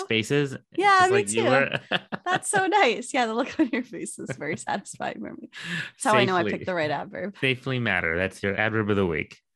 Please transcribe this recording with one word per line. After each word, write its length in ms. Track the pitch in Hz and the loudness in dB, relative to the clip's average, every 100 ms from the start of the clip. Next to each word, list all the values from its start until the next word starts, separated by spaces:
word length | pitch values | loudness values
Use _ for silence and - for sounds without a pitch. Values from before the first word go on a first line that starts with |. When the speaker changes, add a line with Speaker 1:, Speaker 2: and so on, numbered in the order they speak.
| 381 | -2
Speaker 1:
spaces, 500 | 113 107 143 139 131 _ - | -2 2 0 0 -4 _ 0
Speaker 2:
Yeah, 220 | 403 381 | 4 6
Speaker 1:
just 120 | 370 | 6
Speaker 2:
me 60 | 392 | 4
Speaker 1:
like 120 | 208 | 2
you 100 | 214 | 0
Speaker 2:
too. 60 | - | 4
Speaker 1:
were. 300 | 269 269 - - | 4 2 -2 -2
<laughs> 340 | - - - 359 | -4 -4 -8 -2
Speaker 2:
That's 240 | 370 - | -2 0
so 180 | 403 381 | 0 2
nice. 460 | 415 269 202 254 | 4 4 2 -2
Yeah, 120 | 269 233 | -2 0
the 80 | |
look 260 | 226 277 - | 0 -2 0
on 80 | 262 | 0
your 100 | 233 | -2
face 340 | - - - - | -6 -10 -10 -10
is 160 | - 135 | -10 -8
very 180 | 147 170 | -6 -6
Speaker 1:
<laughs> 0 | |
Speaker 2:
satisfying 640 | - - - - - - | -4 -6 -6 -10 -8 -8
for 140 | - | -12
me. 160 | - - - 170 170 - - | -14 -16 -14 -8 -8 -8 -4
That's 100 | 262 | 2
how 80 | |
I 100 | 214 | 4
know 140 | 190 180 | 4 2
I 20 | |
Speaker 1:
Safely. 80 | 202 | 0
Speaker 2:
picked 120 | 175 - | -2 -4
the 60 | |
right 160 | 175 151 | -2 -2
adverb. 460 | 147 - - 196 - | -2 -6 -10 -10 -2
Speaker 1:
Safely 380 | 135 127 135 127 | -2 0 -2 -2
matter. 360 | 117 90 85 85 | 0 0 0 0
That's 260 | 95 - | -2 -2
your 140 | 101 95 | -2 0
adverb 320 | 110 110 104 | 0 0 2
of 40 | 101 | 2
the 100 | 92 | 2
week. 340 | 76 - - _ | 0 -6 -12 _